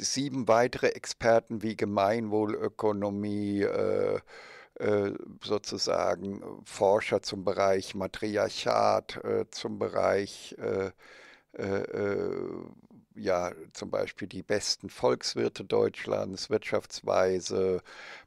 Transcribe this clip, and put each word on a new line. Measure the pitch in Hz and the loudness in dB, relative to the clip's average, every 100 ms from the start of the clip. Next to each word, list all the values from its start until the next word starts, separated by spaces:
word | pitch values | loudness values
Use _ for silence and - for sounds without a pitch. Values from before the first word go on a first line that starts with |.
| 107 | -4
sieben | - 143 135 110 | -2 -2 0 4
weitere | 113 123 - 127 | 6 4 2 0
Experten | - - - 117 113 - 113 | 0 -8 0 6 6 4 -4
wie | 110 101 | -4 -2
Gemeinwohlökonomie, | 104 101 98 117 107 107 107 - 107 - 107 101 101 101 104 104 101 101 | 0 2 4 2 0 0 0 0 -4 0 0 2 -2 -2 -4 -2 0 0
äh, | 98 101 98 98 101 98 - - - - - | 2 2 2 2 0 -2 -6 -20 -20 -20 -18
äh, | - 104 104 101 - - 104 | -4 2 2 2 -4 -10 -10
sozusagen | - 104 - 98 - 90 92 90 98 98 92 98 | -2 -2 -2 -2 0 2 2 0 -4 -8 -10 -14
Forscher | - - 98 107 - 104 | -10 2 6 6 4 0
zum | - 101 | 0 -4
Bereich | 95 95 98 98 - | -2 2 4 2 0
Matriarchat, | 98 95 - 110 104 101 - 120 110 107 101 - - | -6 -6 -4 -2 0 0 0 2 4 6 4 0 -6
äh, | 110 104 101 | -2 0 -2
zum | - 113 104 | -6 -6 -2
Bereich, | 104 90 95 98 98 - - - | -2 2 4 4 0 -8 -16 -6
äh, | 107 98 95 - - - - - _ - | -2 0 -2 -6 -20 -20 -20 -20 _ -6
äh, | |
äh, | 101 98 - - 101 98 92 90 90 87 82 - - - _ | -2 -2 -2 -2 0 0 -2 -4 -6 -8 -12 -18 -20 -20 _
ja, | - 101 90 87 - 80 | -6 0 0 0 -6 -14
zum | - 95 | -12 -4
Beispiel | 101 95 - 95 | -2 -2 -6 -10
die | 95 | -8
besten | - 104 - - 98 | -2 -2 -2 -4 -8
Volkswirte | - 123 120 - 117 117 - | -2 0 0 -2 -2 -2 -2
Deutschlands, | 98 107 104 - 110 104 104 95 - | 0 2 2 0 -4 -2 -2 -6 -2
Wirtschaftsweise, | 107 - 101 - - 101 92 92 92 - 101 92 90 - - - - | -2 0 -4 -4 -6 0 4 4 2 0 0 0 0 -4 -18 -18 -18